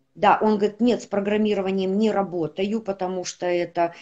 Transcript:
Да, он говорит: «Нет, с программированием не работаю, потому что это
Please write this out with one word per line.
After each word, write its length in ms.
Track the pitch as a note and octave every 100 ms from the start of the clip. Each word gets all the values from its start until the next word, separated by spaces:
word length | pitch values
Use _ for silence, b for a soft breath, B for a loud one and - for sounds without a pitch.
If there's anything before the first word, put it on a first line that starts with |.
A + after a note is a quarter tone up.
| _ -
Да, 240 | G3+ -
он 160 | G#3+ G#3
говорит: 240 | G3+ -
«Нет, 200 | A#3+ G#3+
с 20 | -
программированием 920 | G3+ G3+ G#3+ G#3+ G3+ F#3+ F#3+ F#3 G3
не 140 | A3
работаю, 720 | G3 F#3+ F3 D3+ - G3+ A3
потому 420 | A3 G3 F#3 F#3 F3
что 200 | - F3+
это 480 | F3 E3+ F3 E3+ B